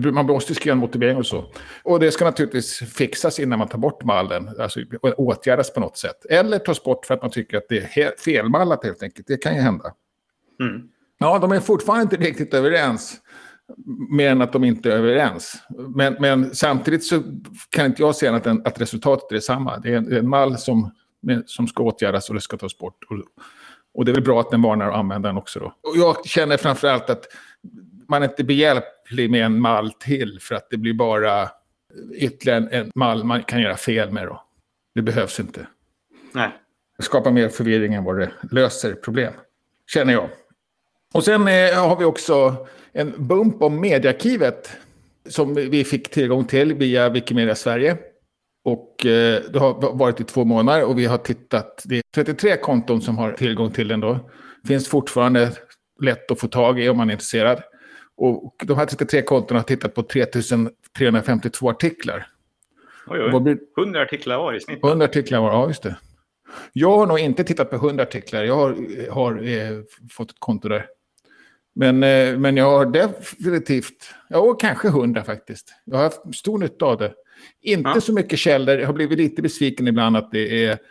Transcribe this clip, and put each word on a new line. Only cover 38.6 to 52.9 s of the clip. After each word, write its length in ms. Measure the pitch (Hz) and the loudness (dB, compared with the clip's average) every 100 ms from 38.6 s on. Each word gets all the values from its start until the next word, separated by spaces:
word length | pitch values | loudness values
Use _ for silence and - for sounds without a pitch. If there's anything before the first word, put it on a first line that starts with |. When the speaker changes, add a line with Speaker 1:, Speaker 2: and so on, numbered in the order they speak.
| 127 - 113 | 0 0 -6
Speaker 1:
problem, 380 | 95 - 117 120 - _ _ _ _ - | -6 -6 -4 -4 -6 _ _ _ _ -4
känner 260 | 160 131 | 0 4
jag. 160 | 117 85 - _ _ _ _ _ _ _ | 2 0 -10 _ _ _ _ _ _ _
Och 100 | 165 | 0
sen, 240 | 175 214 196 | 4 4 4
eh, 400 | 185 185 180 175 | 6 4 4 4
har 80 | 170 | 4
vi 80 | |
också 600 | 170 160 - 143 135 127 - - - | 2 0 2 4 4 2 -10 -20 -12
en 220 | - 151 - | -6 -6 -6
bump 460 | 127 185 220 220 | 0 4 4 2
om 180 | 151 151 | 0 2
mediearkivet 920 | 196 139 131 131 233 247 135 - - - - _ _ _ - | 2 2 2 2 0 2 0 -2 -14 -20 -20 _ _ _ -8
som 260 | - 139 | -2 0
vi 300 | 147 131 147 | 0 0 0
fick 260 | 135 131 - | 2 -2 -2
tillgång 340 | - 123 127 | -2 2 0
till 300 | 123 135 151 | 2 2 2
via 340 | 143 131 123 120 | 2 2 4 2
Wikimedia 460 | 120 120 120 113 | 2 0 0 0
Sverige. 420 | 110 123 117 143 170 - _ _ _ _ _ | 0 -2 0 0 0 -8 _ _ _ _ _
Och, 420 | 135 117 - _ 123 | -4 -4 -8 _ 2
eh, 360 | 113 117 110 - | 4 4 0 -2
det 60 | 139 | 0
har 220 | 135 120 | 0 2
va-, 120 | 135 | -4
varit 280 | 127 127 117 | 0 0 0
i 40 | |
två 200 | 113 135 | -4 0
månader 400 | 117 113 117 156 | 2 2 2 2
och 140 | 127 127 | 2 0
vi 80 | 120 | 0
har 120 | 120 | 0
tittat. 640 | - 117 _ 113 - - | -2 -8 _ -4 -4 -14
Det 120 | - 123 | -6 -4
är 60 | - | -2
trettiotre 420 | - 147 147 208 180 | -2 -2 0 0 0
konton 460 | - 127 117 | 2 0 2